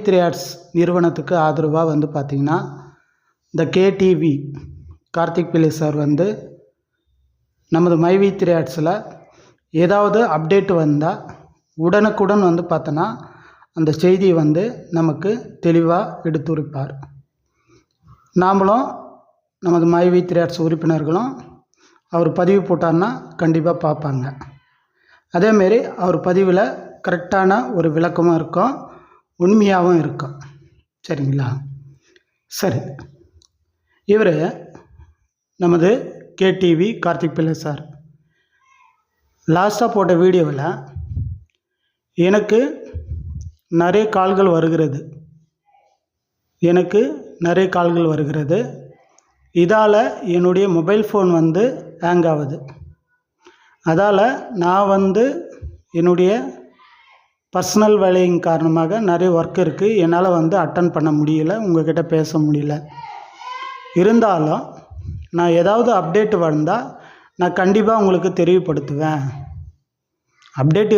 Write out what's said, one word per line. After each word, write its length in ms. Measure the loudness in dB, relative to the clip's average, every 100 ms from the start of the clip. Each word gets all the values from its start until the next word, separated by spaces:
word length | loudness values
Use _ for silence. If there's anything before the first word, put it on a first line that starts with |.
| 2
த்ரீ 120 | 2 2
ஆர்ட்ஸ் 200 | -2 -12 -16 -4 0
நிறுவனத்துக்கு 560 | 0 2 0 -2 -2 0 0
ஆதரவா 360 | 0 0 0 0
வந்து 200 | 0 -2
பார்த்தீங்கன்னா, 440 | -4 -6 -4 -2 -2 -4 -12 -20 _ _ _ _ _ _
இந்த 120 | -4 -2 2
கே 60 | 2 2
டி 80 | 2 2
வி 120 | 2 -2 -6 -14 -18 -20 -20 -20 _ -4
கார்த்திக் 340 | -2 -2 -2
பிள்ளை 180 | 2 2 0
சார் 180 | -4 -2
வந்து 240 | 0 0 0 -4 -14 -20 _ _ _ _ _ _ _ _ _ _ _
நமது 260 | 0 2 2 2
மை 80 | 4
வி 80 | 2 2
த்ரீ 120 | 0 0
ஆர்ட்ஸில் 340 | -2 -4 -2 -2 -8 -20 -20 _ _ _ _
ஏதாவது 480 | 0 2 4 4 2 2 0
அப்டேட் 360 | 0 0 2 0
வந்தா 300 | 2 0 -2 -4 -12 -20 -20 _ _ -4
உடனுக்குடன் 720 | 0 2 2 2 0 2 2
வந்து 160 | 0 -2
பார்த்தோன்னா 360 | -4 -4 -4 -4 -6 -16 -20 -20 _ _ -2
அந்த 140 | -2 2
செய்தியை 340 | 2 4 4 2
வந்து 220 | 2 0 -2 -8 -6 -2
நமக்கு 320 | 0 -2 -4 -4 -8 -4 0
தெளிவா 340 | 2 2 0 -2 -6 -6
எடுத்துரைப்பார். 680 | -4 -4 -6 -6 -8 -10 -12 -18 -20 _ _ _ _ _ _ _ _ _ -20 _ 0
நாமளும் 460 | 2 2 2 2 -2 -8 -18 -20 _ _ _ _ 0
நமது 200 | 2 2
மை 100 | 2 2
வி 80 | 2 0
த்ரீ 80 | 0
ஆர்ட்ஸ் 200 | -2 -2
உறுப்பினர்களும் 680 | -2 -2 -2 -2 -2 -4 -4 -10 -18 -20 _ _ _ _ _
அவர் 140 | 0 0 2
பதிவு 220 | 2 2 0
போட்டார்னா 420 | -2 0 0 0 -6 -14 -4
கண்டிப்பா 320 | 0 0 0 -2
பார்ப்பாங்க. 400 | -2 -4 -4 -6 -8 -12 -20 -20 _ _ _ _ _ _ _
அதேமாரி 440 | 0 2 4 4 2 0 -4
அவர் 160 | -2 0 0
பதிவுல 340 | 2 2 2 0 -4 -16 -10 -4
கரெக்டான 520 | -4 -2 0 2 0 0 -2
ஒரு 100 | -2 0
விளக்கமும் 400 | -2 0 2 0
இருக்கும், 360 | 0 -2 -2 -4 -14 -20 _ _ _ -2
உண்மையாகவும் 600 | 2 4 4 2 2 2
இருக்கும். 320 | 0 -6 -12 -14 -20 -20 _ _ _ _ -10
சரிங்களா? 400 | -6 -2 -2 -4 -6 -10 -18 -20 _ _ _ _ _ _
சரி, 320 | -4 -4 -4 -8 -14 -20 _ _ _ _ _ _ _ _ _ 0
இவரு 220 | 2 2 0 -2 -6 -16 -20 _ -20 -20 _ _ _ _ -4
நமது 260 | 0 2 2 2 -4 -16 -20 -2
கே 120 | 0 2
டி 100 | 2 2
வி 80 | 0 -2 -4
கார்த்திக் 300 | -2 -4 -2
பிள்ளை 200 | -2 -4
சார் 180 | -6 -10 -12 -20 -20 _ _ _ _ _ _ _ _ _ _ _ _ _ -2 2
லாஸ்ட்டாக 380 | 2 0 0 2
போட்ட 180 | 2 4
வீடியோவில் 420 | 4 4 0 -2 -6 -8 -12 -16 -12 -8 -8 -10 -18 _ _ _ _ _ _ 0 2
எனக்கு 320 | 2 2 0 0 -6 -14 -16 -12 -12 -10 -14 -14 -18 _ 0
நிறைய 240 | 2 2 2 0
கால்கள் 400 | 0 2 4 4
வருகிறது, 420 | 2 0 0 -4 -10 -20 -20 _ _ _ _ _ _ _ _ _ _ _ _ _
எனக்கு 380 | 2 2 2 0 0 -4 -16 -6
நிறைய 220 | 0 0 0
கால்கள் 320 | 0 0 2 0
வருகிறது, 480 | 0 -2 -4 -2 -2 -2 -10 -20 -20 _ _ _ _ _
இதால 400 | 0 2 4 4 4 2 -4 -4
என்னுடைய 320 | 0 2 2 2 0
மொபைல் 260 | 2 0 0
ஃபோன் 220 | 0 2 2
வந்து 240 | 2 2 0 -2 -14 -6
ஹேங் 200 | 0 2 2
ஆகுது, 260 | 0 -4 -8 -14 -20 -20 -20 _ _ _ _ _ _ _ _ -2
அதால 340 | 2 2 2 2 -2 -8 -4
நான் 260 | 0 2 2
வந்து 320 | 2 2 2 0 -2 -12 -16 -18 -18 _ 0
என்னுடைய 320 | 2 4 2 0 -4 -14 -20 _ _ _ _ _ _ _ _
பர்சனல் 420 | -4 0 2 4 4
வேலையின் 360 | 4 4 2 2 0
காரணமாக 540 | 0 2 2 0 0 0
நிறைய 220 | 2 2 2
ஒர்க் 220 | 0 -2
இருக்கு, 240 | -2 0 0 2
என்னால 260 | 2 2 2 2
வந்து 200 | 2 0
அட்டெண்ட் 320 | 0 0 0 0
பண்ண 140 | 0 0
முடியல, 380 | 0 0 0 -2 0
உங்ககிட்ட 380 | 0 0 -2 0
பேச 240 | -2 0 0
முடியல. 320 | 0 0 -2 -6 -10 -18 -18 -18 -20 -20 -16 -14 -14 -16 -6 0
இருந்தாலும் 600 | 4 4 2 0 0 -4 -6 -18 -20 -16 -14 -14 -8 -2
நான் 180 | 0 2
ஏதாவது 300 | 2 2 2 0
அப்டேட் 360 | 0 0 0 0
வந்தா 340 | 0 0 -2 -4 -6 -16 -20 -20 _ -4
நான் 160 | -2 0
கண்டிப்பா 360 | 2 2 2 2
உங்களுக்கு 300 | 2 0 0 0
தெரியப்படுத்துவேன். 840 | 2 2 0 -4 -6 -4 -4 -4 -6 -10 -14 -16 -20 -20 _ _ _ _ _ _ _ -2
அப்டேட் 320 | 0 2 2